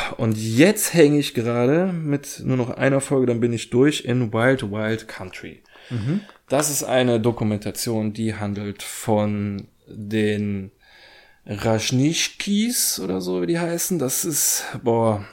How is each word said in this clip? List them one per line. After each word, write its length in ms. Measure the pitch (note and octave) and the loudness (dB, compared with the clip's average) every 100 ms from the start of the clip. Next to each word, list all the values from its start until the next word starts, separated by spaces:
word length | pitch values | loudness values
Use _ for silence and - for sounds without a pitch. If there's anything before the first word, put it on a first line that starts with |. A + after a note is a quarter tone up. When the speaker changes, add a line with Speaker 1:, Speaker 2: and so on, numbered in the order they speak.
| - - | -4 -2
Speaker 1:
und 200 | A#2 G#2+ | -2 0
jetzt 560 | A2+ A2+ F3 G#3+ - | 0 6 6 4 0
hänge 240 | E3 D3 D3 | 6 6 6
ich 140 | C#3 | 0
gerade 540 | - A#2 A#2+ B2 D#3+ F#3 | -2 -2 2 2 2 0
mit 540 | F3 D3+ C#3+ - - | -2 -2 -4 -4 -8
nur 140 | C3 B2+ | -2 0
noch 120 | A#2+ | -2
einer 320 | - C3+ C3+ | 0 2 2
Folge, 240 | - C#3 B2 | 2 2 2
dann 140 | A#2 | 2
bin 120 | A#2+ | 0
ich 180 | A#2 - | -2 0
durch 360 | A#2+ C#3+ D3 B2+ | 4 4 2 -2
in 260 | B2 A2+ | 0 0
Wild 400 | A2+ B2 C3+ A2 | 2 2 2 -2
Wild 360 | G#2 A2 A2 - | -4 -2 -4 -6
Country. 560 | - F#2 - E2+ D2+ _ - - | -14 -14 -14 -16 -18 _ -20 -8
Speaker 2:
Mhm. 320 | A#2+ G#2+ G3 - - _ | -6 -2 -4 -6 -20 _
Speaker 1:
Das 220 | C3+ D3+ | 0 0
ist 140 | C3+ | -2
eine 360 | - B2+ B2 A#2 | 0 2 4 4
Dokumentation, 960 | A#2 A2+ A2 G#2 G#2 - A#2+ A2 G#2+ | 2 0 -2 -2 -4 -6 -2 -2 -2
die 220 | A2 A2 G2+ | -2 -4 -4
handelt 480 | G#2 G2+ G2+ G2 | -6 -4 -6 -10
von 840 | - - - G#2+ G#2 G#2 G#2 G2 - _ - | -12 -8 0 2 2 -2 -4 -6 -10 _ -20
den 840 | G#2+ G#2 A2 G#2 G#2 G#2 G2 F#2+ - _ - - - - _ - | -14 -4 0 0 0 -2 -4 -6 -14 _ -20 -20 -20 -20 _ -10
Rajneeshkis 1600 | G#2 A2+ A2 G#2 B2+ D3 E3 - - - G3+ A#3 B3 - - | -4 0 0 2 2 2 0 -4 -4 -2 0 0 0 -2 -2
oder 160 | F#3 F#3 | -4 -4
so, 220 | F3+ F3+ | -2 -2
wie 60 | F3 | 0
die 120 | E3+ | 0
heißen. 400 | E3+ E3+ - F3 | -2 -2 -2 -2
Das 240 | C3 - | 0 -2
ist, 400 | F3+ D3 - - - A#2 | -2 0 0 0 -4 -4
boah, 440 | A#2+ A2+ A2+ G#2 G2 | 0 4 2 0 -4